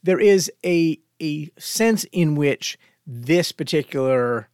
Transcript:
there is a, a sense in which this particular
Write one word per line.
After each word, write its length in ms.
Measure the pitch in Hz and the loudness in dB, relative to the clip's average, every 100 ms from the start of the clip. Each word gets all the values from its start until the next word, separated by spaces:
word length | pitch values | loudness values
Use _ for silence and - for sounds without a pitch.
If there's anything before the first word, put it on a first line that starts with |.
there 160 | 175 185 | 0 4
is 320 | 208 196 160 - | 6 4 2 -6
a, 360 | 180 170 165 156 _ _ | -2 0 0 -2 _ _
a 300 | 160 151 151 _ | -6 -6 -10 _
sense 460 | - - 226 220 - | -10 0 0 0 -2
in 240 | 180 160 147 | 0 0 2
which 420 | 143 - - - _ _ | 0 0 -6 -12 _ _
this 460 | - 120 120 170 170 | -16 -12 0 0 0
particular 960 | - 147 160 - 143 131 131 123 117 110 | -6 -4 -2 -2 -2 0 0 0 -4 -8